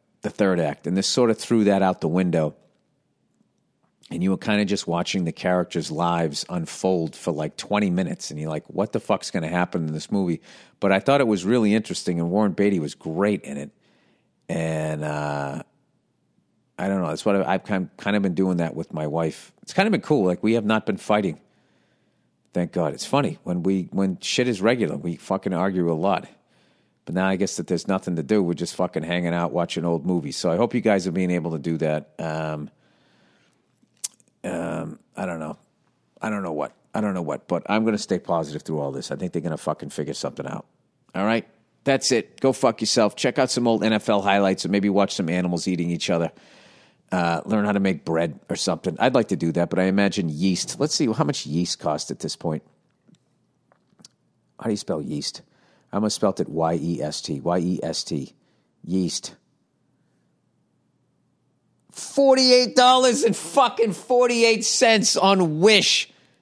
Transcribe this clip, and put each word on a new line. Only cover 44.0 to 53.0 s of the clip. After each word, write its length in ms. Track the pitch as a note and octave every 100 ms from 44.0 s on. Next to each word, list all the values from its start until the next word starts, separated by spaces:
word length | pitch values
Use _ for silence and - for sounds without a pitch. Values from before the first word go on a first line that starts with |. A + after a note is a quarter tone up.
| -
L 120 | G#2
highlights 440 | G2 G2 G2 F#2+ F2
or 20 |
maybe 220 | G2+ G2+
watch 240 | G2 G2
some 140 | - E2+
animals 380 | F2+ F2+ F2 F#2+
eating 240 | F2 E2+
each 200 | E2+ -
other. 200 | E2+ E2 - - - - - _ _ -
Uh, 300 | F#2 F2 D#2+
learn 200 | - G#2+
how 80 | G#2
to 80 | G2+
make 240 | G2 E2+
bread 340 | - E2 E2 C#2 -
or 80 | E2+
something. 400 | - E2+ F#2+ D#2+
I'd 140 | B2+
like 140 | C3 A2
to 80 | F2+
do 140 | E2+
that, 180 | E2 F2
but 80 | F2+
I 60 |
imagine 440 | F#2+ G2 G2+ - E2+
yeast. 500 | D2+ F#2+ F3 - -
Let's 160 | D3+
see 160 | - C#3
how 140 | A2
much 220 | D3 C#3+ C#3
yeast 320 | D3 F2 -
costs 320 | - D2+ -
at 100 | -
this 160 | E2 -
point. 260 | F2 D#2 - _ _ _